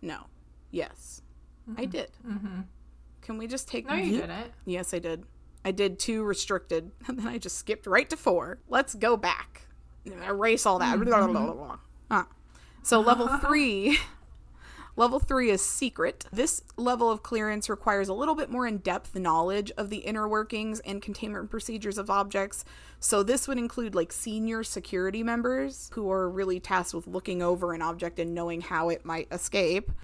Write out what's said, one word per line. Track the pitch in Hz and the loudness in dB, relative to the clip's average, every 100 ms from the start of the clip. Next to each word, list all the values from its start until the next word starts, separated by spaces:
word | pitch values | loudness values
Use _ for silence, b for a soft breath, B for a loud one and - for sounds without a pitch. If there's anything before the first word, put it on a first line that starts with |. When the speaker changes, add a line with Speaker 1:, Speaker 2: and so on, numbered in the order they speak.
Speaker 1:
No. | - - - - - - - | -10 -10 -14 -20 -20 -20 -10
Yes. | 175 151 - - - - - - - - 226 | -6 -6 -8 -18 -18 -20 -20 -20 -20 -14 -8
I | 247 | -6
Speaker 2:
Mm-mm. | |
Speaker 1:
did. | 180 - - 240 | -6 -8 -12 -10
Speaker 2:
Mm-hmm. | 202 196 185 190 - - - - - | -8 -6 -8 -10 -16 -20 -20 -20 -20
Speaker 1:
Can | - 220 | -12 -10
we | 226 | -6
just | 262 - | -6 -6
take | 247 247 | -8 -2
Speaker 2:
No, | |
you | 214 185 | 0 2
Speaker 1:
the | 226 | 0
Speaker 2:
didn't. | 233 175 240 - - | -2 -8 -12 -12 -6
Speaker 1:
Yes, | 180 185 | -6 -4
I | 180 | -4
did. | 170 165 - - - - 190 | -4 -8 -10 -20 -20 -8 -4
I | |
did | 190 202 196 | 2 0 0
two | - 220 | -2 0
restricted, | 214 196 - 190 - 165 170 - | 0 -2 0 -2 0 -2 -2 -12
<laughs> | - | -8
and | 254 | -6
then | 226 | -4
I | 233 | -6
just | 180 - | -6 -8
skipped | - 214 - | -4 -4 4
right | 196 285 | 4 4
to | 320 | 0
four. | - - 131 185 - | 2 2 0 -10 0
Let's | 254 277 208 | 2 2 2
go | 220 226 | 2 4
back. | 180 - - - - - - - - | 2 0 -4 -14 -20 -20 -20 -20 -16
Erase | 180 180 202 220 226 214 | -10 -4 2 4 6 4
all | 185 | 4
that. | 175 208 | 4 4
Speaker 2:
Mm-hmm. | 196 | 6
Speaker 1:
Blah, | 220 190 | 6 6
blah, | |
blah, | 175 - | 4 0
blah, | |
blah. | - 147 - - - - | -4 -10 -14 -16 -20 0
Ah. | 208 - - - b b b | 0 0 -10 -20 b b b
So | - 226 | 4 6
level | 220 240 233 | 8 6 4
Speaker 2:
<laughs> | 277 | 2
Speaker 1:
three, | 285 302 269 202 208 302 B B - - - | 4 4 4 2 4 2 B B -20 -20 -20
<laughs> | - - - - - | -20 -20 -20 -12 2
level | 240 262 | 2 4
three | - 262 240 | 2 4 4
is | 190 | 4
secret. | - - 254 - 156 - - | 2 0 -2 0 -2 -2 -8
This | 196 294 - - - | 0 0 0 -6 -2
level | 240 247 233 | 0 2 2
of | 220 | 2
clearance | - 226 214 208 208 | -2 -2 0 -2 -2
requires | 202 - 202 190 | -2 2 2 2
a | |
little | 196 294 311 | 0 0 0
bit | 277 | 0
more | 240 247 | -2 -2
in-depth | 208 190 185 - 190 | -2 0 -2 -4 -2
knowledge | 180 160 170 202 202 - | 4 4 4 0 -2 -6
of | 202 | -6
the | 214 | -4
inner | - 220 214 | -4 -2 0
workings | 214 214 220 214 220 | 0 0 -4 -4 -6
and | - 196 | -6 -8
containment | 208 202 214 208 208 | -8 -8 -6 -6 -6
procedures | 226 - 220 208 202 | -6 -6 -6 -4 -4
of | 208 | 0
objects. | 202 196 202 196 - - b b b | 2 2 0 -2 -6 -12 b b b
So | - 208 | 2 4
this | 196 262 - | 4 2 2
would | 254 | -2
include, | 233 - 226 190 | -2 -4 -2 -2
like, | 170 | -2
senior | - 226 214 220 226 | -4 -6 -4 -2 -2
security | 226 208 - 185 190 208 | -4 -8 -4 -2 0 -2
members | 226 233 240 262 277 269 - | -2 0 0 0 -2 -6 -12
who | - 202 | -6 0
are | 190 185 | 0 0
really | 185 190 180 | 0 -2 -2
tasked | - 185 175 | 0 0 0
with | 170 175 | -6 -6
looking | 185 196 180 | -6 -4 0
over | 175 180 175 | 2 2 0
an | 165 | -2
object | 165 170 170 170 | -4 -2 -6 -4
and | 165 | -4
knowing | 170 170 170 | -2 -4 -4
how | 170 170 170 | -2 0 0
it | 165 | -2
might | 170 165 - | -4 -8 -6
escape. | 175 - 202 175 180 - - | -6 -2 2 2 2 -2 -4